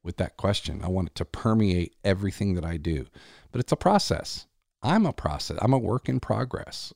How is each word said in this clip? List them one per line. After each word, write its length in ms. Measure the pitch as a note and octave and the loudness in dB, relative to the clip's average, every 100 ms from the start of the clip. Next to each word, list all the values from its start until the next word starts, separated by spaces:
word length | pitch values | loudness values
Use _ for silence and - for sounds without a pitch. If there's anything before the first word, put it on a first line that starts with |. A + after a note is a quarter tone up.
with 140 | F2 - | -10 -6
that 180 | F#2 - | -6 -2
question. 460 | F#2+ G2+ - - | 0 0 -4 -6
I 40 | F2 | -2
want 200 | F#2 E2+ | -2 -2
it 80 | - | -4
to 80 | |
permeate 720 | F2 - A2 A2 G#2 F2 E2+ _ | -8 -2 2 4 4 4 0 _
everything 500 | G2+ F#2+ G2 - G2+ | 0 0 -2 -2 0
that 100 | F2+ | 0
I 120 | D#2+ E2 | -2 -4
do. 320 | E2 D2+ C2 - - - - | -2 -2 -4 -16 -20 -20 -8
But 100 | A#2+ | -4
it's 120 | - | -2
a 40 | D3+ | 2
process. 720 | F3+ G3+ - D#2 - - - _ _ _ | 4 4 2 -2 -4 -12 -16 _ _ _
I'm 200 | A2+ G3+ | 2 4
a 80 | F#3 | 2
process. 460 | - E2 D#2 - - | 0 -4 -4 -6 0
I'm 120 | A#2 | 2
a 60 | C3+ | 2
work 300 | A2+ B2 - | 2 -2 0
in 120 | C3 | -2
progress. 760 | - G#2+ B2 - - - - | 0 -2 -2 -6 -8 -12 -14